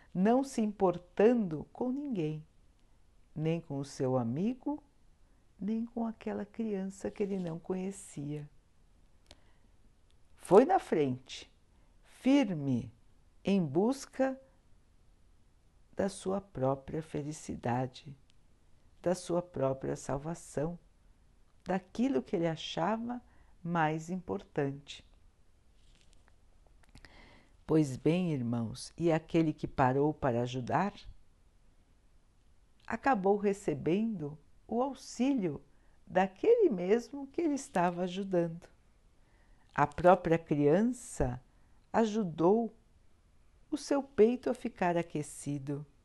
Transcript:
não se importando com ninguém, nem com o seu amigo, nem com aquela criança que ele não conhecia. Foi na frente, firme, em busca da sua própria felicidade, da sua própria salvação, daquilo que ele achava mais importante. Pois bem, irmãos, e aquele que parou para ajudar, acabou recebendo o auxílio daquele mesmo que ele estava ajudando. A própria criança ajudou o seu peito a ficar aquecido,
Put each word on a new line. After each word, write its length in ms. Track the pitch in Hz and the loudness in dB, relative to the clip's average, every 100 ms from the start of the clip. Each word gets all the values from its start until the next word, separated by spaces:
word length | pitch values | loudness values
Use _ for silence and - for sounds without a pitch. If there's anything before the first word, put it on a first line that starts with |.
| - | -10
não 300 | 175 196 247 | 0 4 4
se 180 | 269 - | 2 -2
importando 1040 | 214 208 190 170 - - 208 247 196 156 - | -2 2 2 2 -2 6 6 6 2 -4 -8
com 180 | - 247 | -6 -4
ninguém, 540 | 262 285 214 156 156 156 _ - _ _ _ - - _ - | -2 -4 -2 -2 -4 -10 _ -20 _ _ _ -20 -20 _ -4
nem 240 | 156 165 | -2 -2
com 200 | 165 139 | -4 -8
o 60 | 139 | -8
seu 300 | - 135 127 | -4 0 2
amigo, 680 | 117 131 202 254 - 294 - _ - _ _ _ _ - | 0 0 -2 -4 -6 -6 -10 _ -20 _ _ _ _ -10
nem 280 | 190 226 233 | -4 -4 -4
com 180 | - 226 | -6 -6
aquela 400 | 214 - 208 208 | -6 -8 -8 -8
criança 640 | - 226 196 190 196 208 | -6 -4 -4 -6 -8 -8
que 140 | 202 | -4
ele 160 | 202 196 | -4 -2
não 180 | 175 165 | -4 -8
conhecia. 880 | - 185 190 196 - - 143 147 147 - _ _ _ _ - - - - - - - - - _ _ _ - - - | -6 -6 -6 -10 -14 -10 -8 -8 -12 -20 _ _ _ _ -20 -20 -20 -20 -20 -20 -20 -20 -20 _ _ _ -20 -20 6
Foi 180 | 185 | 8
na 140 | 269 370 | 8 4
frente, 760 | - 196 143 127 - - - _ _ _ - - | 0 0 0 -2 -8 -18 -18 _ _ _ -20 -20
firme, 920 | - - 247 277 233 170 139 123 - - - - _ - | -20 -4 2 4 2 -2 0 -2 -2 -12 -20 -20 _ -8
em 220 | - 196 160 | 0 2 2
busca 720 | 135 214 269 - - 269 262 - _ _ - _ _ - _ - - _ _ _ _ _ - | 2 2 0 -6 -2 -2 -2 -12 _ _ -20 _ _ -20 _ -20 -20 _ _ _ _ _ -4
da 120 | 190 | -4
sua 320 | 190 185 190 | -4 -6 -6
própria 640 | 190 - 131 135 - 151 | -8 -4 -2 -2 -6 -10
felicidade, 1120 | 156 151 147 156 - - 127 120 131 - - 139 - - _ _ _ - _ - | -8 -8 -8 -10 -10 -8 -4 -2 -4 -8 -18 -20 -20 -20 _ _ _ -20 _ -8
da 140 | 175 180 | -4 -4
sua 260 | - 170 | -2 -2
própria 540 | 175 135 135 135 139 143 | -2 -2 -2 -2 -4 -6
salvação, 840 | - 135 147 175 - - 156 175 - _ _ _ _ _ _ - | -6 -6 -6 -10 -8 -6 -6 -6 -16 _ _ _ _ _ _ -16
daquilo 580 | - 185 - - 254 262 | -4 -4 -4 -2 0 0
que 140 | 247 190 | -2 -2
ele 120 | 170 | -2
achava 720 | 160 - - 170 226 233 240 - - - - | -2 -6 -4 -2 -2 -6 -10 -14 -20 -20 -14
mais 480 | 170 170 156 160 160 | -4 0 2 0 -4
importante. 920 | 185 175 196 - - 143 139 - - - - - _ - _ _ - - - - - - - - - - - - - - - - - - - - | -8 -6 -8 -6 -2 -2 -4 -12 -18 -20 -20 -20 _ -20 _ _ -20 -20 -20 -20 -20 -20 -20 -20 -20 -20 -20 -20 -20 -20 -20 -20 -20 -20 -20 0
Pois 320 | 156 147 123 | 2 2 0
bem, 340 | 147 170 180 | 0 2 0
irmãos, 640 | 147 120 120 113 131 - - | -2 -2 -2 -4 -8 -14 -2
e 160 | 165 | 0
aquele 400 | 156 156 170 160 | 0 2 2 2
que 160 | 151 - | 0 -6
parou 460 | - 131 131 147 | 0 2 4 2
para 300 | 156 139 117 | 0 -2 0
ajudar, 500 | 123 127 117 120 196 - - - - _ _ _ - _ _ _ _ _ _ _ _ - _ _ - | -2 -4 -2 0 -2 -4 -16 -20 -20 _ _ _ -20 _ _ _ _ _ _ _ _ -20 _ _ -12
acabou 500 | 226 - 247 185 202 | -4 0 2 2 2
recebendo 1000 | 202 196 - 143 139 185 226 208 147 151 - - - | 2 0 -2 -2 0 0 0 -4 -8 -10 -18 -20 -6
o 120 | 226 | -2
auxílio 800 | 269 254 - - 254 277 180 139 - - - - - | -2 -4 -12 -2 0 2 -2 -4 -12 -20 -20 -20 -4
daquele 640 | 175 196 - 403 480 381 | 0 0 0 4 6 6
mesmo 560 | 190 180 226 240 285 277 | 2 2 2 0 -10 -8
que 160 | - | -2
ele 140 | 339 285 | -2 -2
estava 480 | - 190 175 175 | -2 0 0 0
ajudando. 640 | 180 180 196 180 170 165 - - _ _ _ _ _ _ _ - - - | -4 -4 -2 0 0 -4 -14 -20 _ _ _ _ _ _ _ -20 -8 0
A 80 | 147 | 0
própria 520 | - 175 185 175 160 | 4 6 6 4 0
criança 1040 | - 147 147 170 226 247 - - 131 123 - _ - - _ | 0 2 4 4 2 -2 -10 -4 -4 -4 -12 _ -20 -20 _
ajudou 800 | - 226 208 196 156 165 220 226 - _ _ _ - _ _ _ _ - | 0 2 0 -4 0 4 4 0 -8 _ _ _ -20 _ _ _ _ -10
o 60 | 302 | -8
seu 260 | - 285 | -2 -4
peito 480 | 269 - 214 247 - | -2 4 4 4 -2
a 40 | |
ficar 420 | 247 233 - 180 170 | -4 -6 0 0 2
aquecido, 920 | 170 151 147 - - 143 135 143 151 _ | -2 -6 -8 -10 -8 -6 -6 -8 -10 _